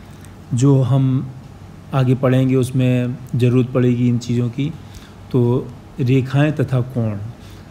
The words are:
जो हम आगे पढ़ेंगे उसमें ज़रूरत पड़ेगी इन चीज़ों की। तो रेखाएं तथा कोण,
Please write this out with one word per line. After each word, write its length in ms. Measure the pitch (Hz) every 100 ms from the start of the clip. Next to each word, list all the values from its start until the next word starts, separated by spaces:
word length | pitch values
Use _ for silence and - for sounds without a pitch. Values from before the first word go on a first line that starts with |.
| - - - - -
जो 280 | 117 139 135
हम 480 | 123 135 131 131 139 - - - - - -
आगे 200 | 139 127
पढ़ेंगे 420 | 131 131 127 131 131
उसमें 640 | 127 131 127 123 123 127 - 120
ज़रूरत 340 | 123 127 123
पड़ेगी 380 | 131 123 120 123
इन 100 | 120
चीज़ों 320 | - 120 120
की। 220 | 117 143 - - - - - -
तो 360 | 127 120 127 - - - -
रेखाएं 520 | 123 131 127 139 151
तथा 280 | 143 131 131
कोण, 380 | - 117 110 101 110 - - - -